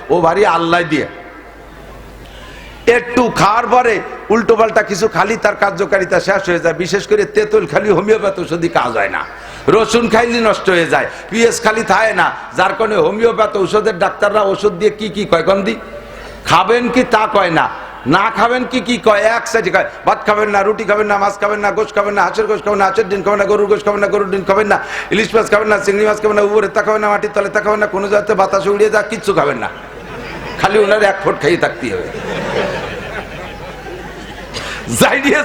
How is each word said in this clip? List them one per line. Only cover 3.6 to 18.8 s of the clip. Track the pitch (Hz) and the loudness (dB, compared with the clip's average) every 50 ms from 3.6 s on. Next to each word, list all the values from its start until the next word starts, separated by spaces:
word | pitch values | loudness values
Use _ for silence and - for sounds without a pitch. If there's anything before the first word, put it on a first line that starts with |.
| 247 214 | 0 2
পরে | 226 254 247 233 214 180 - - - - - - | 2 2 4 2 0 -2 -2 -8 -12 -10 -4 0
উল্টোপাল্টা | 208 233 214 233 226 220 226 220 165 220 208 | 0 2 4 4 4 4 4 2 2 2 0
কিছু | - 202 170 220 214 | 0 0 0 0 0
খালি | - 170 190 208 226 - | 0 0 0 0 0 0
তার | - 208 202 | 0 -2 0
কার্যকারিতা | - 196 202 185 165 196 165 208 190 185 - 190 170 | 0 -2 -2 0 -2 -2 0 0 0 0 2 0 0
শেষ | - 185 196 190 - 175 | 2 2 0 0 0 0
হয়ে | 175 165 | 0 0
যায়, | 151 170 156 | 2 0 0
বিশেষ | 156 185 - 185 202 - - | 0 -2 -2 -2 -2 0 2
করে | 214 214 196 | 2 2 2
তেঁতুল | - - 208 214 214 214 214 180 - | 2 0 0 0 2 2 2 2 2
খালি | - 190 208 214 | 0 0 2 2
হোমিওপ্যাথ | 190 160 196 208 214 208 202 196 190 185 | 2 2 4 2 2 2 2 -2 -2 -4
ঔষধি | 175 - 160 170 165 170 | -4 -4 -4 -2 -2 0
কাজ | - 160 123 123 113 107 | 0 0 0 0 0 -2
হয় | 101 98 | -2 -2
না, | 90 80 76 - - - - - - - - - | -2 -4 -6 -8 -10 -16 -16 -16 -16 -6 0 2
রসুন | 160 220 220 214 220 240 233 214 | 4 4 4 4 2 2 2 2
খাইলে | 214 220 240 240 233 240 | 2 2 2 2 2 2
নষ্ট | 226 214 185 - - 190 | 2 2 2 2 2 2
হয়ে | 185 170 165 | 2 2 2
যায়, | 147 147 139 123 - - - - - | 2 2 0 0 -2 -6 -12 -12 -6
পিঁয়াজ | 190 226 233 233 - - | 0 2 2 2 2 2
খালি | - 208 214 226 226 | 0 0 0 0 0
থাকে | - 190 190 220 220 202 | 2 2 2 2 2 2
না, | 185 165 139 - - - - - 139 | 2 2 0 0 -4 -10 -6 -2 0
যার | 185 196 190 - | 0 0 2 0
কারণে | 220 208 214 | 0 0 2
হোমিওপ্যাথ | 190 151 165 190 214 233 233 214 190 214 208 - 202 | 2 2 2 2 2 2 2 2 2 0 0 0 0
ঔষধের | 190 165 180 208 202 220 196 170 | 0 2 2 2 2 0 0 0
ডাক্তাররা | 196 185 - - 208 208 202 214 | 0 -2 0 0 0 0 2 2
ওষুধ | 202 196 190 - 202 208 175 | 2 2 0 0 0 0 0
দিয়ে | 170 208 208 | 2 0 0
কি | 208 - 214 214 | 0 -2 -4 -6
কি | - 208 202 | -4 -4 -2
কয় | - 170 165 160 | 0 2 2 2
গন্ধি, | 190 196 196 190 214 220 - - - - - - - - - - - - - - | 2 2 2 0 -2 -4 -4 -6 -12 -14 -16 -16 -16 -16 -16 -16 -16 -16 -10 -2
"খাবেন | - 156 170 190 190 233 240 247 226 | 2 2 4 4 4 2 2 2 2
কি?" | - 254 254 | 2 2 2
তা | - - 214 220 - 220 | 4 2 2 2 2 2
কয় | 202 190 175 | 2 2 2
না, | 160 151 127 104 - - - - - - - 120 | 2 2 2 0 -2 -8 -14 -16 -16 -8 -2 0
না | 156 190 202 220 208 | 2 2 2 0 0
খাবেন | 190 214 233 247 254 247 | 2 2 2 2 0 -2
কি | - 254 | -2 -4
কি | 254 | -4